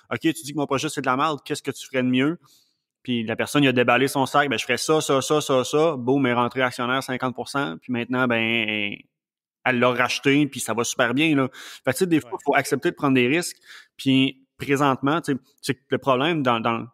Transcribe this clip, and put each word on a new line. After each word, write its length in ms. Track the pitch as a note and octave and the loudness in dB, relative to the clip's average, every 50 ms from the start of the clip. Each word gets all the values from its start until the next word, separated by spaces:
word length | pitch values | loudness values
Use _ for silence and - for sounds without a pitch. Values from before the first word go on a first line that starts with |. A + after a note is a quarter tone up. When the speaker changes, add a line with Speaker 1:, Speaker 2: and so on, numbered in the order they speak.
| _ _ B2 | _ _ -8
Speaker 1:
OK, 60 | A#2+ | -2
tu 140 | - E3 D3+ | -2 -2 -2
dis 200 | - - C#3 D3 | -2 -6 -8 -6
que 60 | D3+ | -4
mon 80 | C#3 | -4
projet, 220 | - C#3 B2+ D3 D#3 | -2 -2 -2 -2 -4
c'est 120 | - D3 | -6 -4
de 60 | C3 | -2
la 100 | C#3 B2+ | 0 0
merde. 220 | C3 D3 D#3+ D3+ C#3 - | 0 0 -2 -2 -4 -6
Qu'est-ce 180 | - D3+ - - | -8 -8 -6 -6
que 80 | C#3+ | -8
tu 160 | - - - | -10 -10 -12
ferais 160 | - - C3 B2+ | -6 -2 -2 0
de 60 | B2+ | 2
mieux ? » 320 | B2+ B2+ C3+ D3+ E3+ - _ _ _ _ _ _ _ _ _ _ _ _ _ | 2 2 2 0 0 -4 _ _ _ _ _ _ _ _ _ _ _ _ _
Puis 180 | - B2 A#2 A2+ | -6 -4 -4 -4
la 140 | A2 A2+ | -4 -4
personne, 260 | - A2+ - - D3 C#3+ | -4 -4 -2 0 2 2
il 60 | C3+ | 4
a 40 | B2 | 4
déballé 360 | B2 A#2+ A#2+ A#2+ B2 C3+ C3 | 4 4 4 4 4 4 2
son 180 | - C#3+ C3 | 2 0 -2
sac. « 220 | - - D3 D3 C#3+ | 2 2 2 2 2
Ben, 80 | A#2 A2 | 0 -2
je 60 | - | 0
ferais 140 | - B2 A#2 | -2 -2 -2
ça, 220 | - - D#3 D#3 | 0 0 0 0
ça, 220 | C#3+ - C#3+ C3+ B2 | 2 2 0 0 2
ça, 180 | - D#3 D3+ | 2 0 0
ça, 220 | C#3+ - C3+ B2+ A#2+ | 2 2 2 2 2
ça. » 320 | - - D3 D#3 E3+ D3+ | 2 2 2 2 2 0
Boum, 300 | B2+ A#2 B2+ C#3 C#3+ C3+ | -2 -2 0 0 2 2
est 80 | B2 A#2+ | 2 2
rentré 260 | A#2+ A#2+ A#2 - C3 | 2 0 0 0 -2
actionnaire 440 | C3 B2 - - B2 A#2+ C3 C3+ - | -2 -2 -2 -4 -4 -2 -2 -2 -4
cinquante 320 | - B2+ B2 C3 B2+ A#2+ | -4 -6 -4 -4 -6 -6
pour 120 | - A#2 - | -6 -10 -6
cent. 280 | - C#3 C#3+ D#3 E3 D#3 | -4 -4 -4 -4 -6 -10
Puis 120 | - - B2 | -8 -6 -4
maintenant, 340 | A#2 A#2+ B2 B2+ B2+ B2+ | -4 -4 -2 -2 -2 0
ben, 720 | B2 A#2 A2+ A2+ A2+ A#2 A#2 A2 G#2+ G#2+ G#2+ G#2 G2+ G#2 - - _ _ _ _ _ _ _ _ _ _ _ _ | 0 0 0 0 0 0 0 0 0 -2 -2 -4 -4 -6 -10 -14 _ _ _ _ _ _ _ _ _ _ _ _
elle 140 | B2+ B2+ A#2+ | 0 2 4
l'a 120 | B2 B2+ B2 | 2 2 4
racheté, 520 | A#2+ B2 A#2+ - - - C#3+ C3+ D3 D3+ C#3 | 2 0 0 -2 0 2 2 4 4 4 2
puis 100 | - A#2+ | -2 -6
ça 160 | - - A2 | -6 -4 -2
va 80 | A2+ A#2 | -2 -2
super 320 | - - - B2 A#2 A#2+ | -2 0 0 0 0 2
bien, 220 | C3+ D#3 D#3+ D3+ | 2 2 2 2
là. 120 | C#3 C3 B2 - - - - - - - | 2 0 0 -4 -10 -16 -18 -20 -6 -4
Fait 80 | C3 B2 | -4 0
que, 60 | - | 0
tu 0 | |
sais, 80 | F#3+ | 0
des 140 | F3 E3 D3 | 2 2 0
fois, 120 | - A#2+ F#3+ | 0 -2 -8
Speaker 2:
Ouais. 60 | - - | -4 -2
Speaker 1:
faut 100 | C#3 C3 | 0 2
accepter 340 | C#3 C3 - C#3+ C3 - F3 | 2 2 0 -4 -2 -2 -4
de 60 | E3+ | -4
prendre 180 | - D3+ C#3 C3 | -2 0 2 2
des 140 | B2+ A#2+ B2 | 4 4 2
risques. 300 | D3 E3+ E3+ - - - _ - - - - _ _ | 2 0 -2 -4 -10 -14 _ -20 -20 -20 -20 _ _
Puis 440 | - - C3+ C3 C3 C3 C3+ - - _ _ _ _ | -6 -2 2 2 4 2 2 -2 -6 _ _ _ _
présentement, 640 | B2+ B2+ C#3+ C3 D3 C#3 C3 - C3 C#3 D#3 E3+ | -4 -2 0 2 2 2 2 2 0 -2 -2 -2
tu 120 | - - C#3 | -2 -2 -4
sais, 60 | A#2+ - _ _ _ | -4 -6 _ _ _
c'est 140 | - - C3 | -6 -6 -6
que 60 | - _ _ | -6 _ _
le 100 | C3 B2+ | -4 -2
problème, 460 | - C#3 C3 B2 C#3 E3 F3 D#3 C3+ | 0 2 2 2 2 0 0 0 0
dans, 160 | B2+ A#2 A2+ | 0 0 2
dans, 260 | A2 A#2 A#2 A2+ A#2 A#2+ | 0 -2 -2 -2 -6 -10